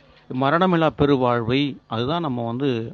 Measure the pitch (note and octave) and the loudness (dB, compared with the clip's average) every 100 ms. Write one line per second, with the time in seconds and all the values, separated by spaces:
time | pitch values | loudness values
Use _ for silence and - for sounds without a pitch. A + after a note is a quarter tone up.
0 | - - - B2+ C3+ D#3 F#3+ E3+ D#3+ - | -20 -20 -10 -2 0 2 2 2 2 2
1 | C#3+ C#3 B2+ A#2+ A2 C3 C#3+ - - A2+ | 2 2 2 0 0 0 0 -4 -8 -4
2 | B2 E3 E3 B2 A#2 A#2+ C#3+ A#2+ A2+ | -2 -2 -4 -4 -4 -4 -2 -2 -6